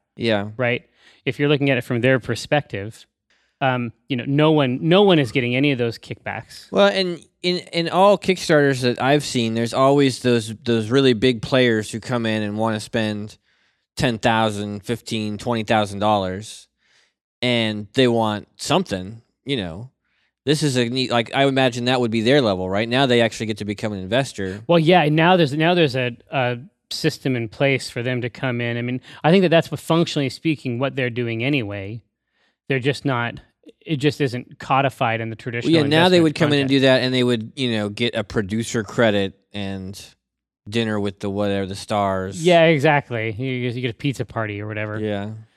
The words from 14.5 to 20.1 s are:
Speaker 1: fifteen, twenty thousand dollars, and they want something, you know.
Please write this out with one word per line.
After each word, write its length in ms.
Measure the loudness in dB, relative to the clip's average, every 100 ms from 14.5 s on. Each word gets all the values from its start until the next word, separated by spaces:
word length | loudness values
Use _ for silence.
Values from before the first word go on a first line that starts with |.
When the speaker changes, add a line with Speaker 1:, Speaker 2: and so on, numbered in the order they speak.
| -2 -6 -8 -6
Speaker 1:
fifteen, 520 | -8 -6 -6 -6 -6
twenty 260 | -4 -4
thousand 360 | 0 0 0 -2
dollars, 720 | 0 2 0 -6 -12 -18 _ _ _ _ _ _ _ _
and 460 | -2 0 0 -4 -4 2
they 120 | 2
want 400 | 2 0 -2 -8 _
something, 640 | -2 0 0 -6 -8 -16 _ _
you 140 | -8 -6
know. 320 | -6 -10 -14 _ _